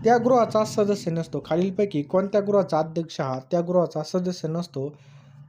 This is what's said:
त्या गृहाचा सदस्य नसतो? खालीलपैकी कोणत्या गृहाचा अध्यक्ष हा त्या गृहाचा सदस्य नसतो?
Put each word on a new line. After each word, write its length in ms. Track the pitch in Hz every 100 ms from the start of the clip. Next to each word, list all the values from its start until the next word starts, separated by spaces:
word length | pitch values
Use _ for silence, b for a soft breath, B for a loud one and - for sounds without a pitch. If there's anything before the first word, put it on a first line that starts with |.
त्या 120 | 220 240
गृहाचा 480 | 226 254 214 214
सदस्य 460 | 214 - 208 202 -
नसतो? 320 | 165 160 143 -
खालीलपैकी 560 | 160 190 190 202 151
कोणत्या 380 | 143 185 196 208
गृहाचा 380 | 202 202 185 156
अध्यक्ष 420 | 160 160 160 -
हा 180 | 139 131 131
त्या 100 | 175
गृहाचा 420 | 170 180 165 160
सदस्य 460 | 151 185 180 180 160
नसतो? 420 | 165 175 139 143 147 B B B B